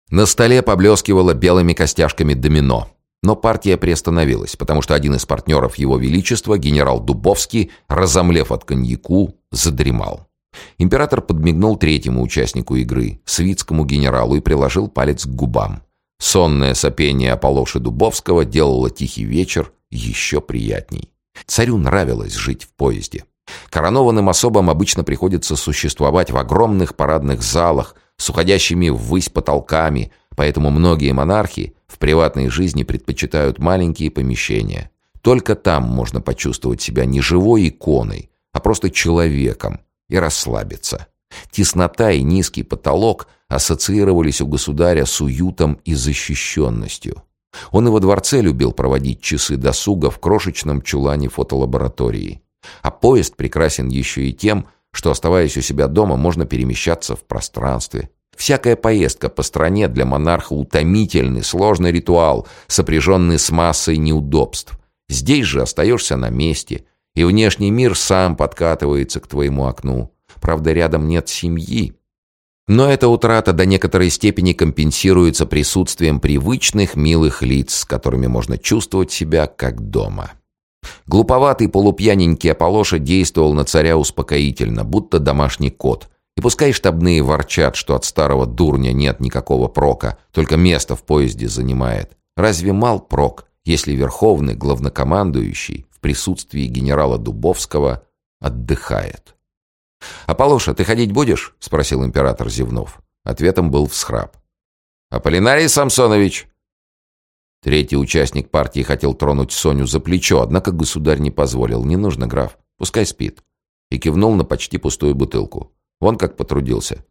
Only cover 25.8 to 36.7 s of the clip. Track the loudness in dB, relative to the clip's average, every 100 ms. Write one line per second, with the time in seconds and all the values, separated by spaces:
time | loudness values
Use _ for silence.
25.8 | -4 0 2 2 0 -2 0 2 2 2
26.8 | -2 -2 0 0 0 -4 -2 0 2 2
27.8 | -2 _ _ -10 -6 -2 2 2 2 0
28.8 | 0 0 -2 -2 -2 -4 -2 -2 0 0
29.8 | 0 -2 -6 _ _ -4 -2 0 2 4
30.8 | 4 2 2 0 0 0 -2 -6 -10 -12
31.8 | _ -4 2 4 2 0 -4 -2 -2 -2
32.8 | -4 -4 -6 -6 -4 0 0 0 0 0
33.8 | 0 -2 -4 -2 -2 -2 -4 -4 -4 -8
34.8 | -12 _ _ -4 2 2 2 -2 0 0
35.8 | 0 -2 -4 -6 -6 -6 -6 -4 -4